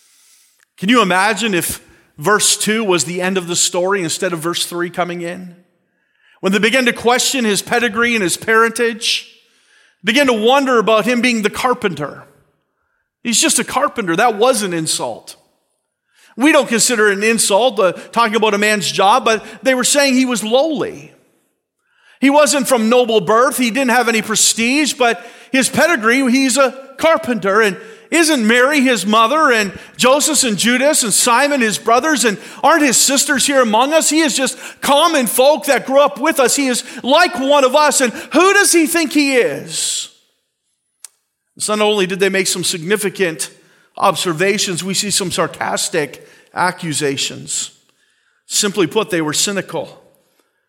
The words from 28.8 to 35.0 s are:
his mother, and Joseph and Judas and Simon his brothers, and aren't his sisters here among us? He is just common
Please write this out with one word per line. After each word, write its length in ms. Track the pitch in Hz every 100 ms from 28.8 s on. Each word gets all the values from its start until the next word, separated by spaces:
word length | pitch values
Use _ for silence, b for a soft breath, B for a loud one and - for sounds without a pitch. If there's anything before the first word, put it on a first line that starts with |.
his 240 | 262 226 190
mother, 440 | 220 226 302 302
and 280 | 226 202 - B -
Joseph 480 | 226 285 311 294
and 140 | 254 196
Judas 460 | 226 247 277 311
and 100 | 233
Simon 480 | - 247 240 285 285
his 160 | 220 -
brothers, 480 | 220 240 311 285 226
and 120 | 190 B B
aren't 200 | 269 320
his 160 | 294 208
sisters 480 | - 269 - 277 -
here 160 | 277
among 320 | 240 214 269
us? 160 | 320 -
He 100 | 302
is 160 | 311 214
just 220 | 262 - B B
common 440 | - 285